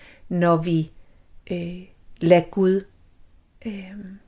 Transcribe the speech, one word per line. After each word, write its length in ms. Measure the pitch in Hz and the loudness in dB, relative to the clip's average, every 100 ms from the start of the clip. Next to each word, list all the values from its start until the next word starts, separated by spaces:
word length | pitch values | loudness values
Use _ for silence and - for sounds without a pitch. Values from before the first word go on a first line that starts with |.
| - - - | -20 -20 -6
når 280 | 175 175 165 | 0 2 2
vi, 340 | 170 165 156 - - - _ - - | 2 -2 -2 -10 -20 -20 _ -20 -10
øh, 280 | 175 170 180 185 - - - | -8 -8 -12 -16 -20 -20 -2
lader 220 | 170 175 170 | 4 6 4
Gud, 340 | 202 185 196 - _ - _ - - _ _ 226 | 0 2 2 -4 _ -20 _ -20 -20 _ _ -12
øh, 180 | 202 185 202 190 196 | -12 -14 -16 -16 -18